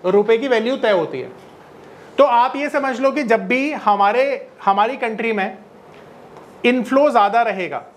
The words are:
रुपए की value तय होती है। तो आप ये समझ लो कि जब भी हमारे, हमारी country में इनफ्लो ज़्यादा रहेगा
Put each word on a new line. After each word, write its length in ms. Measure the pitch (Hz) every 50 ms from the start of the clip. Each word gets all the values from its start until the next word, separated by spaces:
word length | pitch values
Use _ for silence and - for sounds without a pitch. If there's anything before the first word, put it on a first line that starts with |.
| -
रुपए 300 | 185 190 202 208 220 226 226
की 100 | 269 269
value 280 | 247 220 220 247 269
तय 140 | - - 220
होती 300 | 202 175 160 - - 131
है। 100 | 120 123 - - - - - - - - - - - - - - - - - -
तो 60 | 277
आप 320 | 269 240 240 240 262 262
ये 120 | 269 294 285
समझ 280 | 311 285 269 269 254 226
लो 100 | 269 269 240
कि 100 | 302 285
जब 220 | 214 226 214 190 185
भी 240 | 247 262 269 302 294
हमारे, 720 | 214 - 214 202 202 196 202 214 247 269 277 262 - - - - - -
हमारी 320 | 196 196 202 214 233 277
country 360 | 233 247 226 220 196 226 226 214
में 260 | 202 185 220 - - - - - - - - - - - - - - - - - - - - - - -
इनफ्लो 440 | 240 254 254 233 - 262 277 294 294
ज़्यादा 320 | 233 233 202 202 196 233 233
रहेगा 400 | 220 190 190 175 151 139 120 - - -